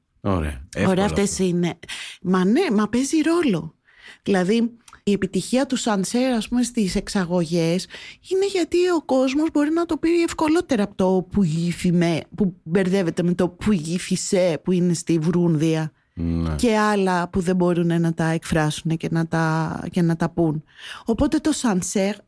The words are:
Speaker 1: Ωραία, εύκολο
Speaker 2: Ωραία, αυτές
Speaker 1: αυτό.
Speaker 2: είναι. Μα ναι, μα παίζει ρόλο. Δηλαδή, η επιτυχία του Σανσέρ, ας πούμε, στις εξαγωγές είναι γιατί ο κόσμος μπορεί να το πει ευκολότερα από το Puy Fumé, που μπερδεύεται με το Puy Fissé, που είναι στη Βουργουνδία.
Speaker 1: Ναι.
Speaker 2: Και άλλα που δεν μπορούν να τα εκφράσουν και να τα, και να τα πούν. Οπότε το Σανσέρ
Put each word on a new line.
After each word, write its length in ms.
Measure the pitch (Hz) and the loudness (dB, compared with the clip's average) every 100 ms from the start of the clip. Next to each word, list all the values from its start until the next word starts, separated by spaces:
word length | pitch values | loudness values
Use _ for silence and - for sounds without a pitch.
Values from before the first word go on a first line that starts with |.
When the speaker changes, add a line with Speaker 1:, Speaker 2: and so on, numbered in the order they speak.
| _ _ | _ _
Speaker 1:
Ωραία, 400 | 104 90 76 67 65 | -2 0 -2 -6 -10
εύκολο 160 | - 110 | -2 0
Speaker 2:
Ωραία, 140 | 185 | 2
αυτές 260 | 196 - 196 | 2 0 -2
Speaker 1:
αυτό. 140 | 196 | 0
Speaker 2:
είναι. 340 | 185 175 175 - - - - - | 0 0 -2 -4 -12 -14 -14 -8
Μα 220 | 180 185 | -2 2
ναι, 160 | 185 269 370 | 2 2 2
μα 160 | 208 208 | 0 0
παίζει 280 | 240 277 320 | -2 0 0
ρόλο. 540 | 302 339 302 175 160 - _ _ - - | 2 2 2 0 -4 -14 _ _ -20 -10
Δηλαδή, 480 | - 190 180 233 233 - - - | -2 0 2 0 0 -4 -20 -6
η 100 | - | -2
επιτυχία 540 | 196 190 185 - 247 277 | 0 0 -4 -2 -2 0
του 100 | 254 | -2
Σανσέρ, 560 | 233 202 185 240 262 | 0 -2 0 0 0
ας 160 | 233 - | -2 -2
πούμε, 140 | 240 | -2
στις 320 | 240 - 185 202 | -2 0 -2 -2
εξαγωγές 880 | - 208 170 180 160 170 165 180 - - - - - | -2 -2 0 0 0 0 0 -2 -4 -14 -20 -20 -4
είναι 180 | 381 392 | -2 0
γιατί 300 | 381 320 349 359 339 | -2 0 2 2 0
ο 60 | |
κόσμος 460 | - 262 262 277 320 | 0 0 2 0 0
μπορεί 180 | 294 294 | 0 0
να 160 | 330 339 | 0 -2
το 100 | 302 | -2
πει 260 | 330 339 | 0 2
ευκολότερα 600 | 339 - 311 330 359 226 | 0 0 0 2 2 0
από 120 | 196 | 0
το 340 | - 185 185 180 208 | 0 2 2 0 0
Puy 480 | 175 160 175 - | 0 0 -2 0
Fumé, 360 | 180 175 170 160 - - | 0 2 2 0 -4 -4
που 180 | 196 - | -4 -4
μπερδεύεται 600 | 160 190 185 196 165 175 | -2 0 2 2 0 0
με 120 | 175 | 0
το 220 | 175 175 - 208 | 2 0 0 0
Puy 300 | 196 160 180 - | 0 0 -4 -2
Fissé, 460 | 185 - 190 180 151 | -4 0 2 2 0
που 80 | - | 0
είναι 220 | 185 175 | 2 2
στη 240 | 165 - 165 | 0 0 0
Βουργουνδία. 760 | 156 175 175 151 160 160 156 - _ | 2 2 2 2 2 0 -2 -8 _
Speaker 1:
Ναι. 400 | - 85 82 80 | -6 -2 0 0
Speaker 2:
Και 220 | 78 247 214 | 0 2 2
άλλα 520 | 214 202 190 180 175 | 2 2 0 0 -2
που 120 | 196 | -2
δεν 160 | 175 185 | 0 2
μπορούν 440 | 175 175 170 165 | 2 2 2 2
να 140 | 165 | 0
τα 100 | 160 160 | 0 0
εκφράσουν 680 | 160 - 165 151 - 160 160 | -2 -2 0 0 -2 -4 -4
και 120 | 156 | -2
να 160 | 165 165 | -2 0
τα, 520 | 165 160 160 160 - 175 | 0 0 0 -2 -6 -4
και 120 | 185 | 0
να 140 | 165 165 | 2 2
τα 120 | 165 | -2
πούν. 340 | - 160 151 - - - - | 0 0 0 -8 -18 -18 -10
Οπότε 340 | - 220 294 311 | -4 0 2 2
το 140 | 311 | 0
Σανσέρ 600 | - 240 185 - 208 196 - | 0 0 0 -2 -2 -2 -4